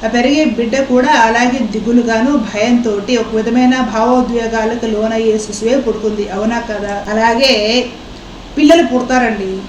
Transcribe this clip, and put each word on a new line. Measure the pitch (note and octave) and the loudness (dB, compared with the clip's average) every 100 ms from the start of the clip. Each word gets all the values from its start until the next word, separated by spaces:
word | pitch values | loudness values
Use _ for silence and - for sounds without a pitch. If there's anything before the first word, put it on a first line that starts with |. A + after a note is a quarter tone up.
| A3 | 0
ఆ | |
పెరిగే | A#3+ B3 D4 D#4 | 0 2 2 0
బిడ్డ | - A#3 C4 | 0 -2 0
కూడా | C4+ B3 C4+ | 2 2 2
అలాగే | D4 A3+ A#3 B3 C4 | 4 2 2 0 0
దిగులుగాను, | A3 G#3+ G3 A#3+ A#3 A3+ B3 D4 | -2 -2 2 2 2 0 2 0
భయంతోటి, | G#3 G#3 A3+ A#3+ A#3 G3+ G3+ B3 | -2 -2 2 2 2 -2 0 -2
ఒక | A#3 A3 | 0 -2
విధమైన | A3 A#3+ B3+ B3+ A#3 | 0 2 4 2 0
భావోద్వేగాలకు | G#3+ A#3 B3+ G#3+ A#3 A3+ A3+ A3 A#3+ A3+ | 0 2 2 2 -2 -2 -2 -2 -2 -4
లోనయ్యే | G#3 A3 A3+ A3+ G#3+ | -2 -2 0 0 0
శిశువే | G#3 G3+ A3 C4+ | -2 -4 0 0
పుడుతుంది, | A#3 G#3+ G#3+ G#3 G3+ | 0 -2 -2 -4 -4
అవునా | F#3+ G#3+ A#3 | -2 -2 -2
కదా? | A3+ G#3 G3+ G3+ G3+ | -4 -6 -6 -6 -4
అలాగే | G#3 A3+ A#3 C4+ A3+ G#3 B3 - - - - - - - - | 0 2 2 2 2 2 0 -2 -10 -16 -18 -18 -18 -10 2
పిల్లలు | D4 E4+ | 6 6
పుడతారండి | C4 B3 A#3+ B3+ A#3+ G#3 F#3+ F#3+ | 4 0 0 0 0 -2 -6 -8